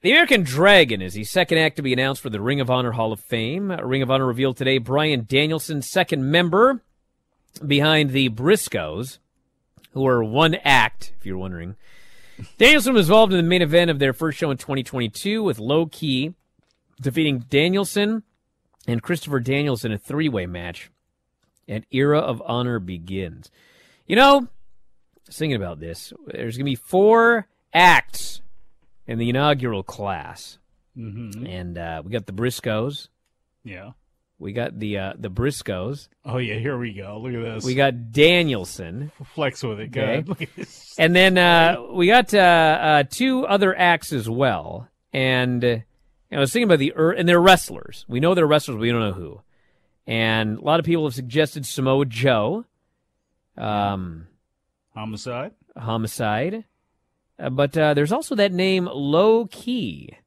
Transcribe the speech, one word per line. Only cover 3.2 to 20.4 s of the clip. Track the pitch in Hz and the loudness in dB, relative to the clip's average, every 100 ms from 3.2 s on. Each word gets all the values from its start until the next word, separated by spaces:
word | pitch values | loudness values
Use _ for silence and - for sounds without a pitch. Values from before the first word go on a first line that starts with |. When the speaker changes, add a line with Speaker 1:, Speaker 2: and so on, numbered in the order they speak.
Speaker 1:
Fame. | - 117 113 170 202 | -6 -4 -4 -6 -6
Ring | 175 123 135 | -6 -4 -2
of | 127 | 0
Honor | 135 131 | 0 0
revealed | 120 135 120 | 0 -2 0
today | 131 135 | 0 0
Bryan | 117 139 156 135 113 | 0 0 0 -2 0
Danielson, | 131 151 160 - 151 | 0 2 -2 -6 -8
second | - 185 175 151 131 | -4 -2 0 -2 2
member | 165 175 185 247 262 _ _ _ _ _ _ _ - 147 | 2 2 4 2 0 _ _ _ _ _ _ _ -12 0
behind | 143 151 156 147 | 2 4 2 2
the | 135 131 | 0 0
Briscoes, | 110 143 214 - 101 78 82 131 - _ _ _ _ _ _ _ | 0 2 2 0 -6 -6 -8 -10 -14 _ _ _ _ _ _ _
who | 131 135 | -2 0
are | 123 | 2
one | 110 123 160 160 | 0 2 2 2
act, | 143 135 110 - - - | 4 4 4 0 -6 -6
if | 98 | -6
you're | 92 | -6
wondering. | 92 87 85 98 - - - - - - - - | -8 -10 -12 -14 -20 -20 -20 -20 -20 -18 -18 2
Danielson | 233 302 233 | 4 6 4
was | 247 160 | 2 6
involved | 214 220 | 6 6
in | 185 | 4
the | |
main | 170 180 | 2 2
event | 160 165 175 | 4 4 4
of | 143 | 2
their | 139 | 0
first | 123 160 139 | 0 -4 -2
show | 160 | -4
in | 160 | -4
twenty | - 135 | -4 -6
twenty-two | 123 131 117 - 196 220 | -4 -4 -6 -4 -4 -2
with | 208 110 | -2 -4
Low | 110 151 | 0 0
Ki | 165 - 156 127 151 - _ _ _ _ _ _ | 0 -4 -4 -2 -4 -10 _ _ _ _ _ _
defeating | 131 127 156 131 120 | -4 0 0 0 0
Danielson | 139 165 190 196 202 208 220 - _ _ _ _ _ - | 2 2 0 -2 -2 -2 -2 -8 _ _ _ _ _ -6
and | 117 | -6
Christopher | - 175 - 139 | -4 -6 -4 -4
Daniels | 120 135 147 120 | -2 -2 -2 -2
in | 123 | -4
a | 104 | -8
three-way | - 139 160 110 | -6 -4 -2 -2